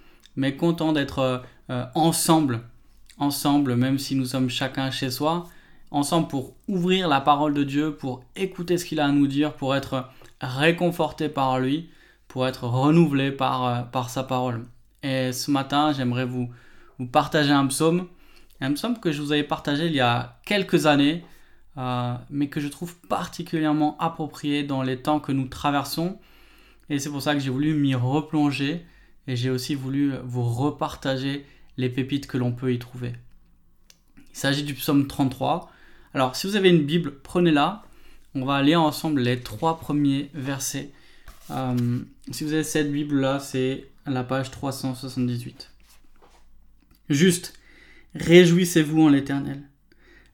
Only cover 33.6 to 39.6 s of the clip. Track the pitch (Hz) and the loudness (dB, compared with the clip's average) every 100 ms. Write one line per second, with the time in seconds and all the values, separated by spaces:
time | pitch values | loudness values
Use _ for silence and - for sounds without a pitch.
33.6 | _ _ - _ _ - - - 139 143 | _ _ -20 _ _ -20 -20 -6 -2 -2
34.6 | 147 131 - 143 139 - 135 - 131 165 | -4 -6 0 2 2 0 -2 -2 -2 -2
35.6 | - - - - - 143 127 123 190 208 | -6 -20 -20 -20 -8 -2 -2 -2 -4 4
36.6 | 190 170 143 170 147 - - 180 175 147 | 6 6 4 0 -2 -8 -4 2 4 4
37.6 | 156 214 - - - - - 139 131 139 | 2 -4 -14 -20 -20 -20 -10 -6 -2 2
38.6 | 139 170 160 - 160 143 120 123 - 107 | 4 4 4 0 -2 0 2 0 -4 -4